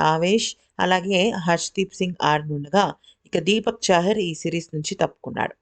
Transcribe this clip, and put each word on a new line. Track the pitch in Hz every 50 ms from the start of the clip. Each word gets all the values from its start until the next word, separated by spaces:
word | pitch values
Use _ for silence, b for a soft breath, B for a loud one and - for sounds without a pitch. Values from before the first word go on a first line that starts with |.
| 156
ఆవేష్, | 156 160 160 165 180 202 233 226 - - - _ _ _ -
అలాగే | 175 180 185 185 175 190 202 180 185 226 - 196
హర్షదీప్ | 165 175 170 165 - - - - 196 190 -
సింగ్ | - 190 180 175 - -
ఆడనుండగా, | 147 151 151 151 151 151 143 143 147 - 196 202 160 131 b b b b b _
ఇక | _ - 180
దీపక్ | 160 165 202 220 214 - 226 - -
చాహర్ | - 185 170 175 190 220 214
ఈ | 196 175 160
సిరీస్ | - - 165 160 170 160 - -
నుంచి | 156 156 - 196
తప్పుకున్నాడు. | - 165 160 - _ - 131 120 117 107 - - -